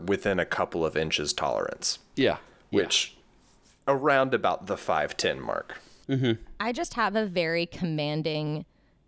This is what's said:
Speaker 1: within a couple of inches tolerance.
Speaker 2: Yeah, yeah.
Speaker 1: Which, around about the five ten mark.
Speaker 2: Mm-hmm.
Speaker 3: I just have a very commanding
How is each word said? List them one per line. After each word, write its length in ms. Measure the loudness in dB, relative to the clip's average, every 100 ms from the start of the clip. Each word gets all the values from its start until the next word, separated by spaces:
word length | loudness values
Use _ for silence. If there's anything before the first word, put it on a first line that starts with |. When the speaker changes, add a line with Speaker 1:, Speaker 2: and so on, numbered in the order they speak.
| 0
Speaker 1:
within 320 | 0 2 0
a 80 | 0
couple 400 | 0 -2 0 0
of 100 | 0
inches 380 | 0 0 -2
tolerance. 640 | -2 -2 0 -2 -4 -4 -6 -8 0
Speaker 2:
Yeah, 220 | 0 0 -6 -20 _
yeah. 140 | 0
Speaker 1:
Which, 340 | 2 0 0 -8 _ _ -20 -20 -20 -4 0
around 480 | 2 4 4 4 2
about 320 | 2 0 -2
the 100 | -4
five 400 | 0 0 0 0
ten 240 | -2 -2
mark. 380 | -4 -6 -6 -14 -20 -16 -4
Speaker 2:
Mm-hmm. 360 | 0 2 0 -4 -6
Speaker 3:
I 120 | -4
just 200 | -4 -4
have 220 | -2 0 0
a 100 | 0
very 400 | 0 0 0 -2
commanding 1000 | -4 -2 -2 -2 -2 -2 -2 -2 -4 -8 _ _ _